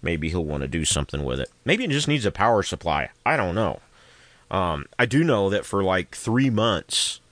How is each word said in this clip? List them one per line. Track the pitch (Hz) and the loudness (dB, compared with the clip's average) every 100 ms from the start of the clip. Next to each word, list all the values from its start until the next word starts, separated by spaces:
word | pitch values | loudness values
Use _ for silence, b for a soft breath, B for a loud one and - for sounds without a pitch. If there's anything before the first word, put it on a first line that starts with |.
maybe | 78 82 80 | -2 -2 -2
he'll | 87 | -2
wanna | 78 73 67 | -2 -4 -4
do | 80 | -2
something | 78 76 69 71 | 0 -2 -2 -4
with | 69 65 | -4 -4
it. | 64 _ | -6 _
Maybe | - 202 247 | -2 0 0
it | |
just | 143 147 | -2 0
needs | 147 104 | 0 0
a | |
power | - 107 113 | 2 2 4
supply. | 95 90 85 73 65 - - | 0 -4 -2 -2 -2 -4 -2
I | 151 | 0
don't | 95 90 | 0 0
know. | 104 - - b b b b b b | -2 -4 -12 b b b b b b
Um, | 95 90 76 69 - | -2 0 -2 -8 -2
I | 117 | 2
do | 131 | 2
know | 165 113 98 | 4 4 4
that | 101 - | 0 0
for, | 101 | 0
like, | 95 92 90 | 2 0 -2
three | - - 117 135 | -8 0 2 2
months | 110 113 92 - - - - _ | 2 2 0 -2 -2 -2 -6 _